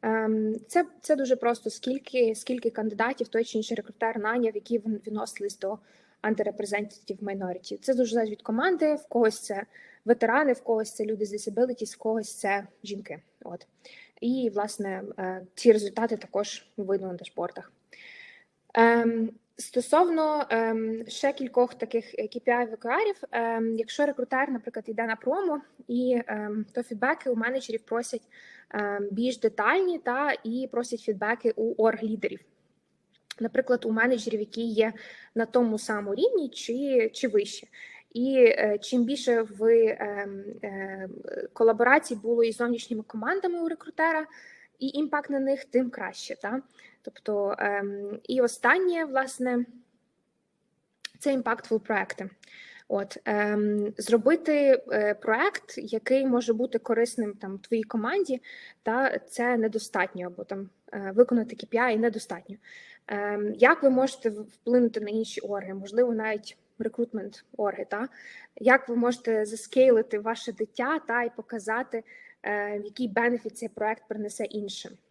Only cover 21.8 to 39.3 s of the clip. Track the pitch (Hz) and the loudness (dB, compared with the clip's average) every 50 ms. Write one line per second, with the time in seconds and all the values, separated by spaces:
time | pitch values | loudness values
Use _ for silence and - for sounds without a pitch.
21.8 | - 220 - 233 220 - - - 220 208 - 240 _ - 240 240 247 226 220 220 | -10 -2 -2 -4 -4 -4 -8 -8 -8 -6 -8 -4 _ 0 2 2 0 -2 -6 -10
22.8 | - 233 247 339 427 427 392 - - - - 233 233 226 226 226 226 226 226 220 | -4 -2 0 2 2 0 -2 -4 -8 -6 -4 -2 0 0 0 0 0 0 0 -2
23.8 | 226 220 - - 294 285 277 - 247 - - 262 269 285 269 233 - - - 226 | -4 -4 0 0 0 0 0 -2 -4 -2 0 0 0 0 -2 -6 -6 -8 -10 -10
24.8 | 214 - 226 208 226 226 220 226 - 247 277 370 392 359 302 294 277 _ _ _ | -8 -6 -4 -4 -2 -2 -2 -4 -2 -2 -2 0 0 -2 -2 -2 -6 _ _ _
25.8 | - _ 240 240 247 254 254 240 240 - 214 214 208 214 208 214 214 - _ - | -8 _ -2 0 2 2 2 2 0 -2 -6 -6 -4 -4 -4 -6 -6 -6 _ -6
26.8 | 240 - 240 208 240 262 311 320 - 269 247 220 226 233 254 269 254 - 220 226 | -6 -6 -4 -2 0 0 0 0 0 -2 0 0 0 0 -2 -2 -4 -4 -6 -8
27.8 | _ - 220 233 233 - - 226 _ _ _ - - - - - - _ - 208 | _ -4 -4 -4 -4 -4 -6 -10 _ _ _ -20 -20 -20 -20 -20 -20 _ -4 -2
28.8 | 208 202 202 202 202 202 202 202 233 254 254 247 - 220 - - - - 285 370 | -2 -2 -2 -2 -4 -4 -2 0 0 0 0 2 0 0 2 2 2 4 4 4
29.8 | 381 359 349 311 - - 240 262 294 - 262 - - 220 226 254 262 254 - 233 | 4 2 0 -2 -2 -2 0 0 0 0 -2 -2 -4 -6 -4 -4 -4 -4 -4 -4
30.8 | 240 - 240 226 - - 214 190 214 208 226 240 - 226 - - 220 226 240 - | -4 -4 -6 -6 -2 -4 -2 -2 0 -2 -2 0 0 -2 0 0 -2 -2 0 4
31.8 | 220 226 220 226 220 220 220 202 - - 190 196 _ _ _ _ _ _ _ _ | 4 4 4 2 -2 -4 -4 -2 -4 -4 -6 -6 _ _ _ _ _ _ _ _
32.8 | _ _ _ _ _ _ _ _ _ _ - - 226 226 - - 254 - 254 240 | _ _ _ _ _ _ _ _ _ _ -10 -6 -6 -2 0 0 2 2 0 0
33.8 | 240 233 220 220 226 247 262 233 214 233 220 214 214 208 - 226 233 233 220 208 | 0 -2 0 2 4 4 2 2 0 -2 -2 -2 -4 -4 -6 -6 -4 -2 2 2
34.8 | 220 220 214 - - - - - - - _ 226 226 220 - 247 247 226 214 214 | 2 2 2 -8 -16 -20 -20 -20 -20 -8 _ -2 -2 2 4 4 4 4 2 -2
35.8 | - - 220 208 208 202 202 202 330 494 523 392 311 247 - - - - 233 254 | -2 -4 -4 -4 -2 -4 0 2 2 4 4 2 0 -2 -6 -10 -8 -6 -4 -2
36.8 | 285 285 269 247 220 226 - - - 247 202 214 208 208 - - - _ _ - | 0 2 4 4 4 2 0 -2 -2 2 2 2 2 2 -6 -14 -16 _ _ -20
37.8 | - - - - _ _ _ 240 247 262 269 262 247 226 - - - 214 208 202 | -20 -20 -20 -20 _ _ _ -2 0 2 6 8 8 8 8 6 2 2 2 0
38.8 | 208 - - 247 240 226 277 269 - 262 | -2 0 2 2 2 2 0 -2 0 2